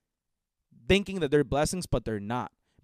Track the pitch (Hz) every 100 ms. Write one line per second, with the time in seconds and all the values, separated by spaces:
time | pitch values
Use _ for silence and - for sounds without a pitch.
0 | _ _ _ _ _ _ _ _ 117 190
1 | 196 190 147 147 139 135 180 185 - 131
2 | 117 107 101 123 104 _ _ _